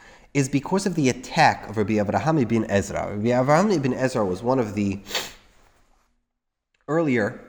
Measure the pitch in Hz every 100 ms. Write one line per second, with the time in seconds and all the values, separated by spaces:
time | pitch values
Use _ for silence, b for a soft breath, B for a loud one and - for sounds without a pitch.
0 | B B B 143 135 139 - 190 202 165
1 | 127 120 - 165 135 101 - 107 101 107
2 | 101 98 131 160 107 113 - 101 95 80
3 | 85 101 113 123 131 156 214 170 131 117
4 | 131 123 95 90 117 131 107 101 101 98
5 | - B B B B _ _ _ _ _
6 | _ _ _ _ _ _ _ _ - 160
7 | 156 120 101 -